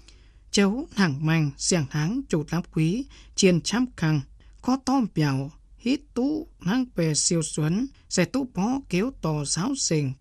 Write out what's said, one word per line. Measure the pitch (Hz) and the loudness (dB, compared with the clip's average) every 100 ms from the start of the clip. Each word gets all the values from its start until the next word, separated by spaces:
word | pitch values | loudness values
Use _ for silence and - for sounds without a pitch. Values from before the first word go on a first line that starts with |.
| - - - - - | -20 -20 -20 -20 -2
Chấu | - 196 233 339 - | 2 2 2 -6 0
thẳng | 185 135 156 | 0 2 0
mảnh, | 165 151 - | 2 0 -2
xiềng | - 180 135 | 0 0 0
tháng | 151 156 254 269 | -2 -2 -2 -2
chủ | 170 147 | -4 -2
lắm | 165 - | -6 -4
quý, | 165 160 220 277 - - | -2 0 0 -6 -16 -12
chiên | - 190 170 | 4 4 4
chám | - 226 254 - | 0 -2 -2 0
khăn, | 160 156 135 - - - | 0 0 -2 -18 -20 -6
khó | - 262 | -2 -2
tóm | - 269 220 | 0 0 0
bèo, | - 147 135 139 - - - | 0 0 0 -4 -12 -20 -8
hít | 233 285 - | -2 -2 -4
tú, | - 269 302 311 - | -4 -2 -2 -8 -8
tháng | 175 247 247 - | -2 -2 -2 -2
bè | 165 | 0
siêu | 147 - 170 | 0 0 0
xuân, | 156 - 151 185 269 - - | -2 -2 0 0 -4 -8 -4
xe | - | 0
tú | 170 262 269 | 0 -2 -4
bó | - 180 269 - | -4 -2 -2 -2
kéo | 180 240 269 | -2 -2 -4
tò | 160 151 | -4 -2
sáo | 143 156 220 | -2 -2 -2
sình | 277 - 160 139 131 | -2 -2 0 -2 -4